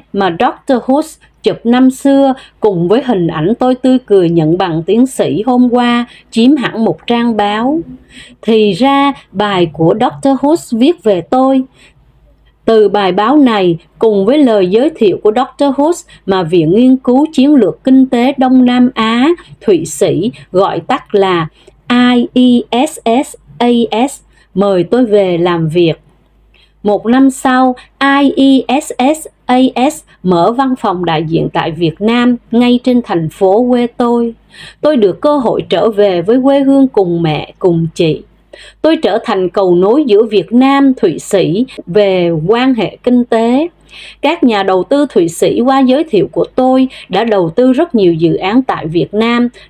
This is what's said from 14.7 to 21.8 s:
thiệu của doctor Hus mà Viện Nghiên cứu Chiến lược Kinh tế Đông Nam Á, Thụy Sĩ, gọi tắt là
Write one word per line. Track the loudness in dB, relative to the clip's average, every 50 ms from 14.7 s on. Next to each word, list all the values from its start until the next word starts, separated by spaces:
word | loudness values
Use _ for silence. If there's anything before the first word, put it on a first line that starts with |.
| 0 0 0 0
thiệu | 0 0 0 0 0 0 -2
của | -2 0
doctor | 0 -4 -4 -4 -4 -2 -2 0 0
Hus | 0 0 0 -4 -8 _ -20 -18 -6
mà | -4 -2 -2 -2
Viện | 0 0 0 2 2 2
Nghiên | 2 4 4 2 2
cứu | 2 0 0 2 0 0 0
Chiến | 0 2 4 4
lược | 4 2 2 -2 -4 0
Kinh | 2 4 4 4
tế | 2 0 0 0 0 0 0
Đông | 0 2 2 4 2
Nam | 2 2 2 0 0 0
Á, | -2 -2 -2 0 0 0 0 -2 -2 -6 -20 -20 _
Thụy | -2 0 0 0 0
Sĩ, | -6 -4 -2 -2 -2 0 -2 -2 -4 -6 -8 -18 _
gọi | -2 -2 -2 -2 -2 -6
tắt | -6 -6 -6 -6 -6 _ -2
là | 0 0 0 0 -2 -4 -6 _ _ _ -20 _ _